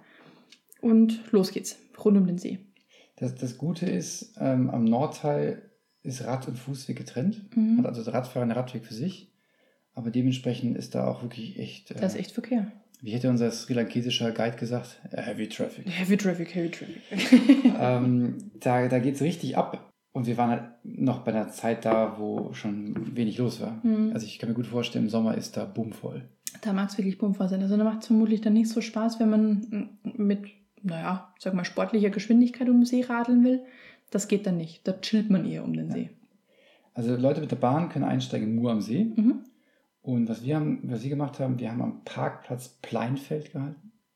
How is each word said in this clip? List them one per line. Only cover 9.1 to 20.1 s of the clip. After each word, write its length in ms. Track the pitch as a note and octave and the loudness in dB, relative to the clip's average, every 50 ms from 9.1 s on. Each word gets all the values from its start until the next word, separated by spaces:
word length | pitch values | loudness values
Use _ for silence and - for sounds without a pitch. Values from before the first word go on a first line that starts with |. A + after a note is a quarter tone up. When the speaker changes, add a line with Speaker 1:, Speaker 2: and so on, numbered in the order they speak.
| F#3 - - _ _ _ _ _ _ _ _ _ _ _ _ _ - | -6 -8 -16 _ _ _ _ _ _ _ _ _ _ _ _ _ -12
Speaker 2:
Aber 160 | C3 A2+ A#2 | -8 -6 -2
dementsprechend 640 | A2+ B2+ B2+ C3 B2+ - - B2+ A#2 - B2 - C3+ | 0 2 2 2 2 0 -2 -4 -4 -2 -2 -2 -2
ist 180 | C3 B2+ - - | -2 -6 -6 -4
da 120 | B2+ C3 | -2 -2
auch 160 | C3 B2 - B2+ | -2 -2 -4 -6
wirklich 360 | A#2+ - - - - - - | -10 -10 -10 -12 -12 -10 -10
echt, 340 | - - - - - - - | -10 -10 -12 -16 -16 -12 -6
äh, 20 | |
Speaker 1:
Da 120 | - G#3+ | -2 -2
ist 100 | F#3 - | -2 -2
echt 160 | - F#3+ - - | -2 -6 -8 -8
Verkehr. 380 | - - - B3+ A#3 G3 - - - _ _ _ - | -8 -4 0 0 0 0 -2 -6 -14 _ _ _ -16
Speaker 2:
wie 120 | - G#2+ G#2 | -10 -6 -4
hätte 180 | B2 B2+ C3 | 0 2 2
unser 200 | B2 A#2 A#2+ A2+ | 2 4 2 2
sri-lankesischer 800 | A2 - - - C3 A#2+ A2+ G#2+ - B2 A#2 B2 A#2+ - A#2+ A2+ A2 | 0 -4 -6 -4 -2 -2 -2 -2 -2 -4 -2 -2 -2 -2 -2 -2 -2
Guide 240 | - A2 A#2 A#2+ | 0 -2 -2 -2
gesagt? 440 | - B2+ A2+ B2 A#2+ A#2+ - - - - - - | -4 -6 -4 -4 -4 -6 -8 -16 -20 -18 -12 -8
Äh, 100 | - A2+ | -8 -6
„Heavy 260 | A#2 G#2+ G#2 A2 G#2+ | -6 -6 -6 -6 -8
Traffic.“ 380 | - - A2 - - - - G3 | -6 -6 -6 -6 -8 -10 -10 -8
Speaker 1:
Heavy 280 | E3+ F3 F#3 F3+ G#3 | -6 -4 2 2 2
Traffic, 380 | G3+ G3+ F#3 E3+ F3 E3+ - - | 2 2 0 0 -2 -4 -6 -4
Heavy 160 | F3+ E3+ E3 | -4 -4 -4
Traffic. 300 | E3 - C3 G#2+ G#2+ - - - | -6 -8 -12 -14 -14 -16 -14 -8
<laughs> 720 | - F#3+ - - C4 A#3+ - - C4+ B3+ B3+ B3 G3 - | -4 -2 4 8 8 8 10 8 6 8 8 4 4 4
Speaker 2:
Ähm, 580 | - B2+ B2+ B2 B2+ B2+ B2 B2 A#2+ B2 B2+ - - - - - | 2 2 2 2 4 4 4 4 2 0 -2 -6 -10 -14 -12 -4
da, 280 | - C3 B2 B2 B2 B2+ | 0 2 2 2 2 2
da 100 | C3 B2+ | 2 2
geht's 240 | A#2 C#3 C#3 C#3 C#3 | 2 2 0 0 0
richtig 340 | D#3+ F3+ - - C3 - | 0 0 -2 -4 -4 0
ab. 340 | - - - - - - - _ _ _ _ | 0 0 0 -2 -12 -14 -18 _ _ _ _